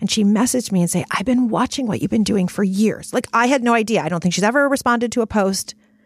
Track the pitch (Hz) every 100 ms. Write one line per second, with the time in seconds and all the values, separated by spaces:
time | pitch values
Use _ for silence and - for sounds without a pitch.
0 | 202 - 202 214 247 247 - 185 170 180
1 | - - 202 247 240 196 247 - 247 175
2 | 220 226 202 214 180 - 196 190 214 -
3 | - 247 - 233 247 277 240 233 214 196
4 | 151 170 180 170 208 277 285 277 247 240
5 | 240 247 220 220 190 190 - - _ _